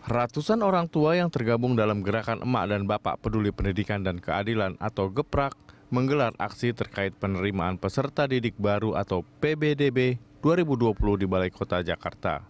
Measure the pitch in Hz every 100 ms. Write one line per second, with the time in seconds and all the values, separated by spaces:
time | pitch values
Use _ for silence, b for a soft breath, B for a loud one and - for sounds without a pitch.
0 | - 123 120 - 151 226 202 185 170 160
1 | 151 175 175 131 113 117 123 120 107 104
2 | 98 110 110 113 123 123 92 104 98 107
3 | 95 - - 110 101 - 101 95 98 101
4 | 92 87 - 87 104 113 95 87 107 -
5 | 95 101 - 139 139 - B B B 123
6 | 131 147 117 - 104 - 120 117 - -
7 | 98 - 98 92 101 98 87 92 98 135
8 | 135 - 143 127 113 - 104 104 110 78
9 | 101 92 - - 147 156 151 143 143 127
10 | 127 123 - - 147 165 160 127 117 104
11 | 104 101 98 92 92 - - 90 87 82
12 | 82 - 95 76